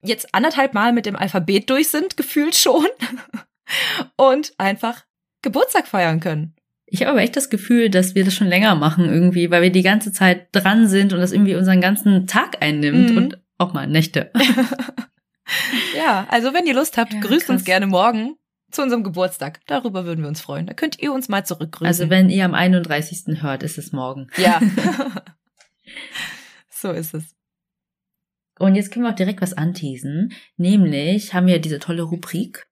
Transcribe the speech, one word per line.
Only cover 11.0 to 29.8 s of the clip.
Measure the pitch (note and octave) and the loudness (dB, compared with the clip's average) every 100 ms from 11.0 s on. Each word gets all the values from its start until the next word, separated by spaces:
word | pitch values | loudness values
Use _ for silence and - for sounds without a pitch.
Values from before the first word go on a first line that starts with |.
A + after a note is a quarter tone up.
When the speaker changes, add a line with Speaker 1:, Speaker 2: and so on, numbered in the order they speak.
| G3 | 2
Speaker 2:
und | F3+ | 2
das | F3+ | 0
irgendwie | F#3+ G3+ F3+ | 2 2 2
unseren | F#3 F#3 | 4 4
ganzen | F3+ G3+ G#3 F#3+ F#3 | 4 2 4 4 2
Tag | G#3+ F4 - | 0 -2 -2
einnimmt | D3+ D3+ D3 D3 A#3 | -2 0 2 4 4
Speaker 1:
Mhm. | A3+ | 4
Speaker 2:
und | C4 - _ _ | 0 -4 _ _
auch | F#3 | -4
mal | D#3+ C#3 | -2 0
Nächte. | D3+ D#3+ D3+ - A#3+ | 0 0 -2 -4 0
Speaker 1:
<laughs> | C4 A#3+ B3 C4+ B3 - - _ _ _ - - C#4 B3+ F4 D4+ | 2 2 0 -4 -10 -12 -18 _ _ _ -8 -6 -4 -4 -6 -2
Ja, | D#4 G3+ G3+ | 0 0 0
also | A#3+ A#3+ | 0 2
wenn | D#4 F4 | 0 0
ihr | |
Lust | B3+ D#4+ - | 0 0 -2
habt, | A3+ | -2
Speaker 2:
Ja, | G#3+ | -4
Speaker 1:
grüßt | G#3 D#4 - | 0 0 2
uns | A3 | -2
Speaker 2:
krass. | F#3 | 2
Speaker 1:
gerne | F#3 G3 | 0 2
morgen | F3+ G#3+ A3 A#3 D#4 _ _ _ | 2 2 0 -6 -10 _ _ _
zu | - | -4
unserem | C4+ A#3+ | -2 -2
Geburtstag. | G3+ E3+ F#3 - C#3+ D#3+ - | -4 -2 -4 -4 -12 -12 -6
Darüber | C#4+ B3 F#3+ F3 | -4 -4 -6 -6
würden | E3 | -6
wir | D3 | -6
uns | D#3 | -8
freuen. | - D3 F3 | -10 -10 -10
Da | |
könnt | - D#4+ - | -6 -6 -4
ihr | C#4+ | -6
uns | C4+ C4 | -4 -4
mal | G3+ | -4
zurückgrüßen. | G3 F3 D#3+ - E3 | -4 -8 -10 -6 -2
Speaker 2:
Also | F3 D#3+ | 0 0
wenn | F#3 F#3 | 4 4
ihr | F#3+ F#3 | 4 0
am | |
einunddreißigsten | - F3+ F#3 E3+ D3 D3+ - - D3+ | 0 2 2 0 -4 -6 -10 -8 -6
hört, | D3 C3 | -4 -6
ist | D3+ D#3 | -8 -10
es | - | -10
morgen. | C#3+ B2+ C3+ C3 - | -8 -8 -10 -12 0
Speaker 1:
Ja. | F#3 E3+ G#3+ | 2 4 2
<laughs> | F#3 F4 C#4 C#4 F#3+ - _ _ _ _ _ - - - - - - - _ _ | 0 -4 -4 -8 -10 -18 _ _ _ _ _ -20 -20 -16 -14 -14 -14 -20 _ _
So | - G3+ | -10 -8
ist | E3 D#3+ | -6 -8
es. | D#3 D#3+ _ _ _ _ _ _ _ _ _ _ _ _ _ | -10 -14 _ _ _ _ _ _ _ _ _ _ _ _ _
Speaker 2:
Und | F#3+ F#3+ | 2 2
jetzt | G3+ | 0
können | A#3 A#3+ | -4 -4
wir | |
auch | F#3+ | -2
direkt | F#3 F#3+ | -4 -2
was | F#3 | -6
anteasen. | - D#3+ F3 | -2 -4 -4